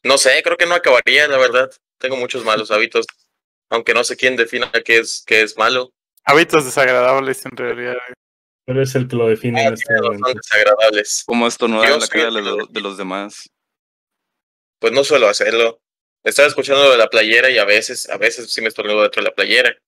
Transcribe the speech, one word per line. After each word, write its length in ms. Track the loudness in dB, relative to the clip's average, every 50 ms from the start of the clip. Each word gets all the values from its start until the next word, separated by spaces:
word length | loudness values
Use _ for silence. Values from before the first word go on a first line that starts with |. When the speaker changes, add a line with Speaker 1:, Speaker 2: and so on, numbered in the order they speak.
Speaker 1:
No 160 | _ 2 2 4
sé, 220 | 4 4 2 2
creo 140 | 0 -2 -2
que 100 | 0 0
no 80 | 0 0
acabaría, 540 | 0 2 4 4 4 4 2 2 2 2 2
la 80 | 2 2
verdad. 320 | 2 2 2 0 -2 -2 -6 _ _ _ _ _
Tengo 180 | -8 -6 -6
muchos 280 | -6 -6 -6 -8 -6 -2
malos 260 | -2 -2 -2 -2 -2
hábitos. 360 | 0 0 0 0 -2 -4 -4 -4 _ _ _ _ _ _ _ _ _ _ _ _
Aunque 220 | -6 -4 -2 0 0
no 100 | 0 0
sé 120 | -2 -4
quién 200 | -2 -2 -2 0
defina 340 | 0 -4 -4 -2 -6 -6 -4 -4 -6 0
qué 140 | 2 2 2
es, 240 | 2 -2 -10 -12 -4
qué 160 | 0 2 2
es 140 | 2 0 0 0
malo. 320 | 0 0 0 -2 -4 -6 _ _ _ _ _ _ _
Speaker 2:
Hábitos 400 | 2 4 4 4 4 0 0 0
desagradables, 800 | 0 0 0 2 2 2 2 2 2 2 0 -2 -4 -8 -8 -10
en 120 | -16 -12
realidad. 400 | -10 -8 -8 -8 -8 -8 -8 -10 -10 -12 -14 -20 _ _ _ _ _ _ _ _ _ _
Speaker 3:
Pero 160 | -4 -2 -2
es 120 | -2 -2 -2
el 120 | -4 -4
que 100 | -2 -2
lo 120 | 0 0 0
define 320 | 0 0 -2 -4 -2 0
Speaker 1:
Ah, 80 | 0 0
Speaker 3:
en 60 | 0
este 120 | -2 -4
Speaker 1:
tiene 140 | -2 -2 0
razón, 200 | 0 -2 -4 -2
Speaker 3:
momento. 200 | -4 -4 -4 -6
Speaker 1:
desagradables. 840 | -4 0 2 4 4 4 4 4 2 2 2 0 -4 -4 -6 -8 -6
Speaker 4:
Como 200 | -4 -2 0 0
estornudar 420 | 0 -2 -2 -2 -2 0 0 2 2
Speaker 1:
Yo 60 | 0
Speaker 4:
en 60 | 0
la 60 | -2
Speaker 1:
soy 120 | -4 -2 -2
Speaker 4:
cara 80 | -2 -2
Speaker 1:
el 60 | -4
Speaker 4:
de 60 | -6
Speaker 1:
que 40 | -6
lo 40 | -4
Speaker 4:
lo-, 60 | -6
de 60 | -6 -8 _
Speaker 1:
define. 120 | -10 -10 -10 -10
Speaker 4:
los 80 | -10
demás. 540 | -10 -10 -8 -8 -8 -10 -12 -16 -20 -20 -20 _ _ _ _ _ _ _ _ _ _ _ _ _ _ _ _ _ _ _ _ _ _ _ _ _ _
Speaker 1:
Pues 120 | -4 0
no 120 | 0 0 0
suelo 240 | 2 2 4 4 4
hacerlo. 500 | 2 2 -2 -2 0 0 0 0 -2 _ _ _ _ _ _ _ _ _ _
Estaba 240 | -4 2 2 2 2
escuchando 360 | 2 -4 -2 0 2 4 6
lo 60 | 6
de 60 | 6
la 120 | 4 4 2
playera 420 | 2 0 2 4 2 4 4 4
y 80 | 2 2
a 60 | 2
veces, 440 | 2 2 0 0 -4 -10 -12 -10 -10
a 80 | -6
veces 340 | -4 -4 -4 -4 -4 -12 -10
sí 80 | -8 -6
me 60 | -6 -6
estornudo 340 | -6 -6 -4 -2 0 0
dentro 200 | 0 0 0 -2
de 60 | -4 -4
la 60 | -2
playera. 420 | -2 -2 0 2 2 2 0 -2 _ _